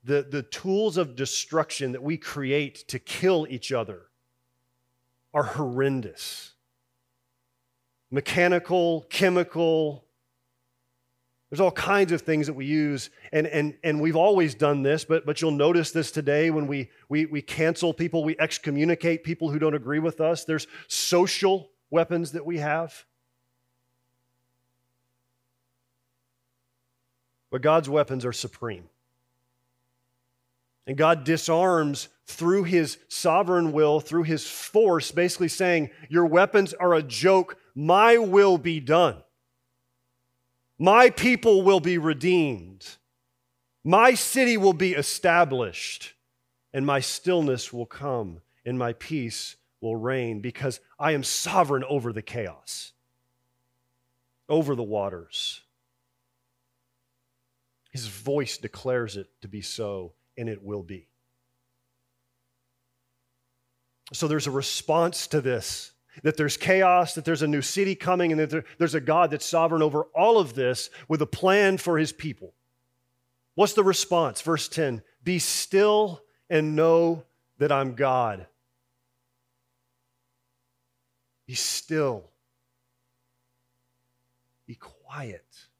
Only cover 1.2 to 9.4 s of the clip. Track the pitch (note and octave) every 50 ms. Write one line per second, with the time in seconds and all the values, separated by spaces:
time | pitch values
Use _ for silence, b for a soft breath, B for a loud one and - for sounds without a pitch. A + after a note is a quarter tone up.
1.2 | C3+ B2+ - - - - D#3 E3 D3+ - - - C#3 C3 B2 B2+ B2+ D3 E3 D#3
2.2 | - - - D3 C#3 C3 C#3 D3 D3 C3+ _ - - - - B2 _ - - -
3.2 | E3+ F#3 F#3+ E3 D#3 C3 C3 A#2+ - - C3+ A#2+ A2+ F#2+ G2+ F2 F2+ _ _ _
4.2 | _ _ _ _ _ _ _ _ _ _ _ _ _ _ _ _ _ _ _ _
5.2 | _ _ - D3+ C#3 A2 - C#3+ D3+ B2+ A#2+ B2+ C3+ C#3 C3+ C3 A2+ F#2+ - -
6.2 | - - - - - - _ _ _ _ _ _ _ _ _ _ _ _ _ _
7.2 | _ _ _ _ _ _ _ _ _ _ _ _ _ _ _ _ _ _ B2+ C#3+
8.2 | C#3 - - F3+ F3 F3+ F3 F3 E3+ - F3 F3+ E3+ E3+ E3 D#3+ - _ - -
9.2 | G3 F#3 F3+ F3+